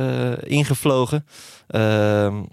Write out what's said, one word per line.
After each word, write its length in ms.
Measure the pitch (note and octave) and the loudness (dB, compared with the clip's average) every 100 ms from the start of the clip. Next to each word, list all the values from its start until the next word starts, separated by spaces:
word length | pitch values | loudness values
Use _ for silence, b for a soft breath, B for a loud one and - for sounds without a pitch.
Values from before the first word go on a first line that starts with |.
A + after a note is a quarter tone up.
| C3 B2+ B2 A#2+ | -2 -2 -2 -4
eh, 80 | - C#3+ | -2 0
ingevlogen. 720 | D3 C3+ D3 C3 A#2+ D3+ - B B B B | 0 0 2 2 2 -2 -6 B B B B
Ehm, 680 | A2 A2 G#2+ G#2 G#2 G2+ G2+ - | 0 2 2 2 2 0 -2 -10